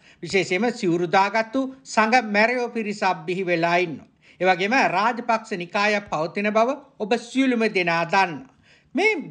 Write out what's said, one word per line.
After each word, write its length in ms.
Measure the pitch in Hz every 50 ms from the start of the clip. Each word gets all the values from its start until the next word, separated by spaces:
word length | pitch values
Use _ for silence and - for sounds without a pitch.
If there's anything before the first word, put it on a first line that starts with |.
| _ - - _ 180
විශේෂයෙන්ම 480 | 160 190 190 170 - 185 180 233 247
සිවුරු 360 | 226 - 208 175 165 175 180
දාගත්තු 540 | 170 175 190 196 202 208 226 220 220 - 269 269 262 - -
සංඝ 440 | - - - 226 214 220 233 254 220
මැරයෝ 420 | 214 202 202 220 226 247 247 240 233
පිරිසක් 540 | - 233 214 208 202 208 208 185 180 170 156
බිහි 240 | 180 180 190 190
වෙලා 300 | 170 175 165 165 170 175
ඉන්නවා. 320 | 180 185 170 139 110 - - _ _ _ - _ -
ඒ 60 | 175
වගේම 280 | 185 185 170 190 202 247 269 214 170
රාජපක්ෂ 640 | 165 185 208 240 247 - 240 - 226 220 220 - 214
නිකායක් 540 | 175 175 175 - 208 208 214 208 202 208
පවතින 420 | - - 151 160 165 156 208 208 214
බව 200 | 208 220 233 247 285 - - - _
ඔබ 180 | - 214 202 240
සියලුම 460 | 226 - - - 254 269 262 247 226 226 214
දෙනා 360 | 214 190 180 170 165 170 170
දන්නවා. 500 | 160 202 196 190 180 156 131 - - _ _ _ _ _ _ _ _ -
මේ 160 | 269 392 440 427 320 208 165